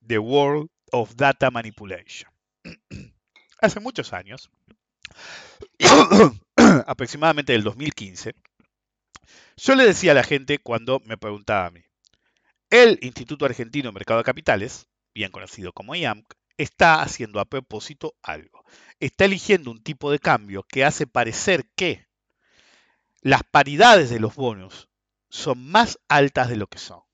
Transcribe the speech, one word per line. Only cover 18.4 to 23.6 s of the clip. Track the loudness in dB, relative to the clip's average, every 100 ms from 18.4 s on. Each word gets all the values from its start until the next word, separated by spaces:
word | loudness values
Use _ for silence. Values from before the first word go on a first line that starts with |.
| -18 _ _ _ _ _
Está | -12 -2 -2
eligiendo | 0 -2 -2 -2
un | -16
tipo | -16 -10 -6
de | -4
cambio | 0 -2 -4 -14
que | -10 -2
hace | -2 -2 -6
parecer | -4 -4 -4 -2 -2 -4 -8
que | -6 -6 _ _ _ _ _ _ _ _ _ _ _ _
las | 0 0
paridades | 2 0